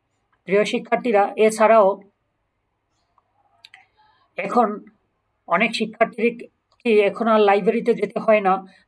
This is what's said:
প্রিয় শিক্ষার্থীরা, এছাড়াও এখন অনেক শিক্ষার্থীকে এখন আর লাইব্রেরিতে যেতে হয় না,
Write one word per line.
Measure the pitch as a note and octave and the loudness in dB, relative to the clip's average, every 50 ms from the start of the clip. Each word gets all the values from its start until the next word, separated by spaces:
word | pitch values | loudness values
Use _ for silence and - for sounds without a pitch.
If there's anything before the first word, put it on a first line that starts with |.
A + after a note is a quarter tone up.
| _ _ _ _ _ _ _ _ _ | _ _ _ _ _ _ _ _ _
প্রিয় | F3 G3 G3+ G#3+ | -2 0 0 0
শিক্ষার্থীরা, | G#3 A#3 A#3 A#3 - A#3 - - B3 G#3 G3 G3+ - - | 0 -4 -6 -4 -4 -4 -4 -2 0 0 2 0 0 0
এছাড়াও | - A3 G#3+ A3 A3 G#3+ G#3+ A3+ A3+ G3 F#3+ G3 - - _ _ _ _ _ _ _ _ _ _ _ _ _ _ _ _ _ _ _ _ _ _ _ _ _ _ _ _ _ _ _ - - _ _ _ _ _ _ _ _ _ _ _ _ _ | 0 0 2 2 2 4 4 6 6 4 4 2 -2 -8 _ _ _ _ _ _ _ _ _ _ _ _ _ _ _ _ _ _ _ _ _ _ _ _ _ _ _ _ _ _ _ -20 -20 _ _ _ _ _ _ _ _ _ _ _ _ _
এখন | - F#3+ F#3 - A#3+ A#3 G3+ G#3 G3 - - _ _ _ _ _ _ _ _ _ _ _ | -12 -10 -2 0 0 0 0 -2 -8 -14 -20 _ _ _ _ _ _ _ _ _ _ _
অনেক | - E3 G3 A#3 A3 A3+ | -4 -2 0 0 -2 -2
শিক্ষার্থীকে | - A3+ A3 - - A3+ A3+ - A3 A3 A#3 A#3 A#3+ - - _ _ _ _ _ _ - A#3+ G#3+ G#3 | -4 -8 -6 -4 -2 -4 -2 -2 -4 -4 -4 -4 -6 -12 -20 _ _ _ _ _ _ -2 0 2 2
এখন | G3+ G3 G3 - A3+ | 2 0 -2 -4 -2
আর | A3+ A3 A3 | 0 2 2
লাইব্রেরিতে | G#3 G3 G3+ G#3 F#3 A3+ G#3+ A#3 - A#3+ A3 | 2 2 2 2 0 -2 -2 -2 -2 -2 -2
যেতে | - G#3 G3 - A3+ | -2 -4 -8 -8 -4
হয় | - A3 G#3+ G#3+ | 0 0 0 2
না, | G3 F#3 F#3+ F#3 F#3 - _ _ _ | 2 0 -2 -2 -4 -10 _ _ _